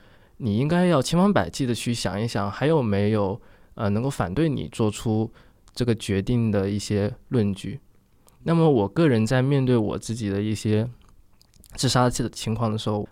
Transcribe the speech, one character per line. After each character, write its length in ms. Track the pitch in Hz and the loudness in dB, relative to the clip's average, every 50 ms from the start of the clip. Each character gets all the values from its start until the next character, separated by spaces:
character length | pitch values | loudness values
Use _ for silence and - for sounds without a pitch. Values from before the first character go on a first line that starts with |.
| - - - - - _ _ | -20 -20 -20 -20 -20 _ _
你 220 | - 135 110 101 110 | -6 -4 -2 0 0
应 100 | 139 151 | 0 0
该 160 | 175 175 180 | 2 2 2
要 160 | 180 165 135 | 4 4 2
千 180 | 123 - 165 175 | 2 2 2 2
方 140 | 190 208 190 | 4 4 4
百 160 | 120 90 80 | 2 0 -2
计 160 | - - 139 | -4 -4 -2
的 100 | 120 120 | -2 -2
去 200 | - - 123 120 | -2 -2 -4 -4
想 260 | 117 - 92 92 101 | -2 -2 -4 -4 -4
一 80 | 113 120 | -4 -4
想， 220 | - 113 101 101 | -2 -4 -4 -4
还 160 | 101 - 131 | -4 -2 0
有 160 | 151 165 151 123 | 2 2 2 2
没 300 | 107 101 98 101 104 110 | 0 0 2 2 2 2
有， 280 | 107 101 92 101 - - - - - - - - | 2 0 0 -2 -6 -10 -18 -20 -20 -20 -18 -10
呃， 140 | - 113 101 | -4 -2 -2
能 120 | 101 107 123 | 0 0 -2
够 80 | 139 | -2
反 240 | 135 - 107 87 92 | -2 -2 -4 -2 -2
对 140 | 131 165 160 | 0 0 0
你 200 | 131 110 90 - | 0 -2 -6 -6
做 220 | - - 113 107 | -4 -2 0 0
出 400 | - - - 117 110 110 110 - - - - - _ _ _ - - | -2 -2 -2 -2 0 0 0 -2 -6 -14 -20 -20 _ _ _ -14 -6
这 120 | - 123 | -4 -2
个 100 | 117 110 | -2 -2
决 260 | - - - 98 98 | -2 -2 -2 0 0
定 300 | 95 - 123 120 113 110 | 0 0 0 0 2 2
的 180 | 101 101 95 101 | 2 0 0 0
一 100 | 104 101 | -2 -2
些 360 | - - 104 101 101 104 - - - - | -2 -2 0 0 0 -2 -4 -8 -8 -2
论 260 | 127 123 104 101 95 | 0 0 2 0 -2
据。 260 | - - 92 117 - _ _ _ _ _ _ _ _ _ _ _ _ - | -4 -8 -10 -12 -12 _ _ _ _ _ _ _ _ _ _ _ _ -2
那 120 | 160 165 | 0 2
么 140 | 170 165 156 | 4 6 6
我 200 | 143 113 98 98 | 6 4 2 2
个 180 | - 160 170 | 2 2 4
人 180 | 151 120 110 110 | 4 4 2 2
在 140 | 110 131 127 | 2 2 0
面 240 | 127 135 143 135 131 | 2 2 2 2 2
对 120 | 127 123 | 4 2
我 220 | 117 107 98 64 - | 2 2 0 -4 -6
自 160 | - - 113 | -6 -6 -6
己 140 | 120 110 101 | -4 -4 -2
的 120 | 95 101 | -2 -2
一 140 | 104 107 107 | -2 -2 -4
些 340 | - - 110 107 107 113 120 120 - - - - - - _ _ _ _ _ _ - - - - | -2 0 0 2 2 0 -2 -6 -14 -20 -20 -20 -20 -20 _ _ _ _ _ _ -20 -20 -16 -8
自 140 | - - 123 | -2 0 2
杀 200 | - 127 123 123 | 4 4 2 2
的 200 | 120 - 120 110 | 2 -2 -4 -6
情 240 | - - - 110 110 | -6 -6 -6 -4 -4
况 180 | 110 120 110 107 | -2 -2 -2 -2
的 40 | |
时 120 | 110 - 113 | -4 -4 -2
候， 180 | 107 104 101 - | -4 -4 -4 -6